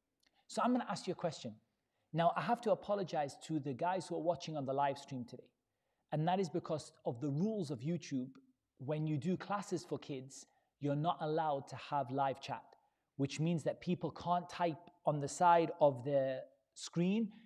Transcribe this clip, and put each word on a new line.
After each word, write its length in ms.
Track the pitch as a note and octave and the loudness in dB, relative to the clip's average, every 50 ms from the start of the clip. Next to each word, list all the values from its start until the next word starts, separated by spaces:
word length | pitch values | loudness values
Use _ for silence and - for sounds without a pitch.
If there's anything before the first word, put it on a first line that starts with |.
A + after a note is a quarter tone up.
| _ _ _ _ _ _ _ _ _ - | _ _ _ _ _ _ _ _ _ -10
So 140 | - - G3 | -4 -2 0
I'm 100 | A#3 B3 | 2 2
gonna 140 | B3+ - - | 0 0 -2
ask 180 | G3+ D#3+ - | -4 -4 -4
you 60 | - E3+ | -6 -4
a 40 | |
question. 380 | - - E3+ - - - B2 G#2+ - _ _ _ _ _ _ _ _ _ _ - | -2 -2 -4 -4 -4 -8 -12 -12 -12 _ _ _ _ _ _ _ _ _ _ -2
Now, 200 | D#3 E3+ E3+ - | 2 4 4 4
I 40 | - | 2
have 200 | D3+ F3 A#3+ A#3 - | 2 0 0 0 2
to 80 | G#3+ | 2
apologize 640 | F#3+ - - - G#3 G3+ F#3+ D3 - D#3+ D3+ C#3 - - - | 2 2 2 0 -2 -2 0 -2 -2 -2 -2 -2 -4 -10 -6
to 120 | - D#3+ D#3 | -2 -2 -2
the 160 | C3 C#3+ C3+ | -2 -2 -2
guys 320 | A#2+ D#3+ F3 F#3 G3 E3 | 0 0 0 0 -2 -2
who 100 | - F3 | -4 -4
are 60 | D#3+ D#3 | 0 0
watching 340 | E3+ F3 - - - D#3 | 0 0 0 -4 -6 -6
on 80 | D3+ C3+ | -4 -2
the 80 | B2+ C3+ | 0 2
live 260 | C#3 C#3 C#3+ C#3 C3+ | 2 2 2 0 -2
stream 260 | - - C#3 B2+ A#2+ | -6 -8 -8 -8 -8
today. 260 | A#2 - - - _ _ _ _ _ _ _ _ _ _ _ _ _ - | -8 -12 -16 -18 _ _ _ _ _ _ _ _ _ _ _ _ _ -2
And 140 | D3+ D#3 E3+ | 0 2 2
that 100 | F3+ G3 | 2 2
is 100 | G3 D#3 | 0 0
because 440 | C3+ F3 - - E3+ D3+ - - - _ - | -2 -4 -2 -2 -4 -4 -4 -8 -16 _ -6
of 160 | F3+ C#3 A2+ | -6 -4 -2
the 80 | C3+ D3 | -2 -2
rules 420 | C#3 D3 F3+ G#3+ A3 G#3+ F3+ C3 | 0 2 0 0 0 -2 -2 -4
of 100 | D3 A2+ | -4 -4
YouTube. 500 | A#2 D3+ F3 E3 - - C#3+ C3 B2+ C3 - - - _ _ _ _ _ _ _ | -2 -2 -2 -2 -4 -4 -4 -4 -4 -6 -10 -16 -20 _ _ _ _ _ _ _
When 280 | C3 B2 D3+ D3+ D#3 | -6 -4 -2 -2 0
you 100 | D#3 D#3 | 0 0
do 200 | C#3+ A#2+ F3 F#3 | 0 0 0 -2
classes 480 | E3 - - G3 G3+ F#3+ - F#3 E3 - | -2 -2 -4 -4 -4 -2 -4 -4 -6 -4
for 140 | - D3+ C3+ | -4 -6 -6
kids, 480 | - - D3 C3 C3 C#3 - - - - _ _ _ _ _ _ | -6 -8 -8 -8 -8 -12 -16 -18 -20 -20 _ _ _ _ _ _
you're 140 | C#3 C#3+ C#3+ | -2 0 0
not 240 | D3 D3+ E3+ E3+ - | 2 2 0 0 0
allowed 460 | - D3+ D#3 D#3+ D#3+ D#3 D3 C#3 C3+ - | -2 -2 0 0 2 0 0 -2 -4 -6
to 80 | C3+ | -12
have 340 | A#2 - - - C#3+ C#3 A#2+ | -14 -8 -2 -2 -2 0 0
live 300 | C3 C#3 C3+ C3+ C3 - | 0 0 0 0 0 -4
chat, 220 | - - B2+ G#2+ - - - _ _ _ _ _ _ _ _ | -6 -8 -8 -10 -10 -14 -20 _ _ _ _ _ _ _ _
which 240 | - C#3 C#3 - - | -2 -2 -2 0 0
means 240 | D3+ E3 F3 D#3+ - | 0 2 2 2 0
that 160 | D3+ - - | -2 -4 -2
people 300 | - F3 F3+ - - D#3 - | -2 -2 -2 -2 -2 -6 -6
can't 360 | - - F3 F3 F3+ F3 - | -6 -2 0 2 2 0 -2
type 420 | - - F3+ F3 D#3 - - - - _ _ | -2 0 0 0 0 -4 -8 -18 -20 _ _
on 160 | - D3+ D3 | 0 2 2
the 80 | C#3+ C#3 | 0 -2
side 440 | - - F3+ E3+ E3+ E3+ E3 D#3 - - | 2 6 8 8 10 8 8 4 4 6
of 240 | D#3 D3 C3+ B2 A#2+ | 6 6 6 4 0
the 380 | C#3 C#3+ C#3 C3+ C3+ C3 C3 - - _ _ _ _ _ | 2 2 4 4 2 0 -2 -6 -10 _ _ _ _ _
screen. 580 | - - - - E3+ F3 F#3 G3 A3 A#3 F#3+ - - - | -16 -14 -4 0 2 2 2 2 2 0 -2 -4 -10 -20